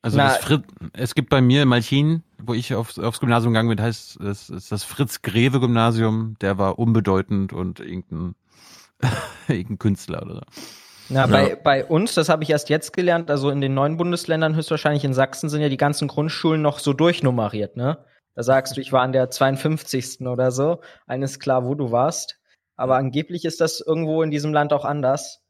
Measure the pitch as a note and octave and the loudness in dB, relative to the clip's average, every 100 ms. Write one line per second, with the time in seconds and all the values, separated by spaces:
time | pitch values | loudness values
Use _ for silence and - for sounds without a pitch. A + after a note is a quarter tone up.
0 | B2 C#3 C#3 B2+ - D3+ - - E2+ - | 0 2 4 2 2 0 0 -16 -18 -6
1 | B2 - B2+ C#3 B2 C3+ C#3 B2 A2+ C3+ | -4 -2 2 4 6 6 6 4 2 0
2 | D3 E3 - _ A2+ A#2 B2 A2 A2+ - | 2 0 -6 _ -6 -6 -4 -4 -6 -4
3 | A2+ - B2 A#2 A#2 A2+ A2+ G#2+ A2+ A2 | -6 -2 2 2 4 2 2 0 -2 -4
4 | - - G2+ G2+ - F2+ - G#2 - - | -12 -10 -8 -8 -10 -16 -8 -8 -8 -4
5 | B2+ - - G#2 B2 B2+ B2 A#2 A#2 A2+ | -4 -4 -2 2 4 4 2 4 4 4
6 | A2+ A2 A2+ A2 G2 G2 G2 - A#2 A2+ | 2 0 -4 -4 -2 0 0 2 2 4
7 | G2 F#2+ F2+ G2+ F#2+ - F#2 - - F2+ | 4 0 2 -2 -2 -4 -8 -8 -12 -12
8 | - D#2+ F2 - _ _ - - _ _ | -10 -8 -8 -10 _ _ -20 -20 _ _
9 | B2+ G#2 - - - A#2 F#2 G#2+ A2 F#2+ | -2 -2 -8 -16 -4 -4 -4 -2 0 -2
10 | - E2 - - - - - - - - | -4 -10 -10 -14 -16 -20 -20 -20 -20 -20
11 | - C3 B2+ C3+ C#3 - D3+ C3+ - D#3+ | -4 2 4 6 4 2 2 2 2 0
12 | A3+ - D3+ D#3+ D#3 D3+ - D3+ - - | 2 0 2 2 2 0 2 -2 -2 0
13 | F3+ E3+ E3 D3 C#3 C#3+ C3+ C3+ C#3+ E3 | 2 2 0 0 0 0 0 2 0 0
14 | E3+ F3 - D#3+ D#3+ D#3 D#3 D#3 D3+ D3 | -2 -2 -2 0 0 0 -2 -2 0 0
15 | C#3 B2+ C3+ - D#3 D3 D3 C3+ C#3+ D3 | 0 2 0 0 -6 -2 -2 2 0 0
16 | D3 D3 D#3 - E3 D#3+ D3+ C#3+ - C3 | -4 -2 -2 0 0 2 0 0 -2 2
17 | E3 F3 C3+ B2 G#2 G#2+ G2+ - B2+ D#3+ | 2 4 0 0 -2 -4 -6 -2 -4 -4
18 | _ _ _ - A#2+ C3+ C3 - C3 C3 | _ _ _ -8 2 2 2 -10 0 0
19 | B2+ C3 B2+ - C3+ C3+ D3+ D#3 - C3 | 2 2 0 2 0 2 -2 -2 -4 -6
20 | B2 - B2+ B2 B2+ B2+ D3 E3+ - - | -6 -10 -6 0 0 0 -2 -2 -8 -20
21 | _ B2+ C3+ C3+ - B2+ B2 C#3+ C3 A#2 | _ -6 -6 -6 -2 0 0 -4 -2 0
22 | C3+ E3+ - - _ _ _ - C3 C3 | 0 -2 -10 -16 _ _ _ -8 0 0
23 | C3+ C#3 D3+ F3 E3 D#3+ D#3+ - - D#3+ | 0 -4 -6 -6 -6 -2 -2 -2 -4 -2
24 | D#3 D#3+ D#3+ D3 D3+ D3+ D3 D3 C#3 D3 | 0 0 0 -2 0 0 2 0 -2 -2
25 | C3 D3 - - _ | 0 -2 -6 -18 _